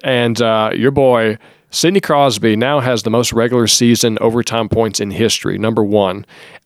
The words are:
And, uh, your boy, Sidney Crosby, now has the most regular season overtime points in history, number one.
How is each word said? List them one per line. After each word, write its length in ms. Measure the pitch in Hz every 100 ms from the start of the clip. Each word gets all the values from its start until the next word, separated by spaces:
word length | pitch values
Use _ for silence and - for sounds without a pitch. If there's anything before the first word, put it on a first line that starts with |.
And, 360 | 131 123 120 117
uh, 300 | 113 110 110 -
your 160 | 123
boy, 460 | 139 135 120 110 107 - _ _
Sidney 260 | - 160 196
Crosby, 540 | - 143 139 101 113
now 260 | 107 127 147
has 220 | 127 117
the 60 | 110
most 240 | 113 117
regular 340 | 117 117 123 107
season 520 | - 120 117 120 107
overtime 480 | 113 117 - 113 107
points 320 | 113 113 -
in 100 | 101
history, 460 | 95 110 - 104 95
number 260 | 110 113
one. 440 | 101 107 95 98 - - - -